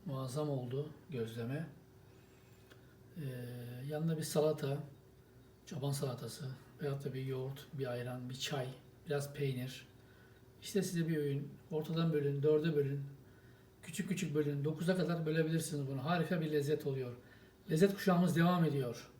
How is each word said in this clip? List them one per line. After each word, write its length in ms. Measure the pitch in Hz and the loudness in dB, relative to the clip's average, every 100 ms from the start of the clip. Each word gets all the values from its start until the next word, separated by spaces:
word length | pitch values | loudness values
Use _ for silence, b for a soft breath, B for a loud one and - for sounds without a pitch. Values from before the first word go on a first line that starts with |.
| - | -6
Muazzam 440 | 135 131 143 151 | -6 -4 -2 -2
oldu 420 | 135 123 131 151 - - | -2 -2 -4 -6 -10 -10
gözleme. 560 | 131 110 117 120 143 170 - - - B B B B B B B B B B - 180 | -6 -4 -4 -4 -4 -6 -12 -20 -20 B B B B B B B B B B -18 -10
Ee, 60 | 139 127 123 123 120 123 139 | -8 -8 -10 -10 -10 -10 -6
yanına 300 | 151 165 156 | -2 0 0
bir 40 | |
salata, 560 | 151 160 151 151 139 143 - - - - - - - - - | 0 4 4 2 0 -2 -6 -14 -20 -20 -20 -20 -20 -20 -10
çoban 260 | 160 139 | -4 -2
salatası 560 | 135 139 120 113 - 131 - - - | 0 -2 -4 -8 -8 -10 -10 -16 -8
veyahut 220 | 143 139 | -4 -4
da 100 | 143 | -4
bir 100 | 127 | -4
yoğurt, 420 | 131 131 131 135 - | -4 -4 -4 -8 -10
bir 140 | 139 131 | -6 -4
ayran, 440 | 123 123 127 123 | -4 -4 -6 -8
bir 40 | |
çay, 400 | 131 - 143 127 - - - - | -6 -4 -2 -4 -8 -18 -20 -2
biraz 280 | 143 139 | -2 -2
peynir. 540 | - 139 123 131 - - - B B B B - - | -2 -2 -2 -4 -8 -16 -20 B B B B -20 -16
İşte 200 | - 202 | -2 0
size 260 | 180 170 160 | 2 0 0
bir 80 | 156 | 2
öğün. 360 | 143 139 - - - | 0 -2 -4 -12 -6
Ortadan 420 | 156 156 165 165 | -4 -2 2 4
bölün, 300 | 151 143 139 | 4 2 2
dörde 340 | 147 151 160 147 | 4 6 4 2
bölün. 280 | 139 143 - - B B B B B - | 2 0 -6 -12 B B B B B -20
Küçük 260 | - - - | -12 -6 -4
küçük 260 | 190 160 | -2 0
bölün. 300 | 147 147 143 | 0 2 0
Dokuza 320 | 143 151 170 185 | -2 0 0 2
kadar 300 | 165 170 160 | 2 0 2
bölebilirsiniz 600 | 160 160 160 143 147 135 | 2 4 2 0 -4 -4
bunu. 160 | 135 | -4
Harika 360 | 139 175 160 175 | 0 2 2 0
bir 120 | 156 | 2
lezzet 340 | 151 139 151 147 | 2 2 0 0
oluyor. 300 | 135 127 120 B B B B - | -2 -4 -8 B B B B 0
Lezzet 240 | 156 196 | 6 6
kuşağımız 420 | 196 190 175 180 147 | 6 4 6 6 6
devam 280 | 170 175 | 6 6
ediyor. 460 | 156 139 123 113 - - | 4 2 -2 -4 -12 -20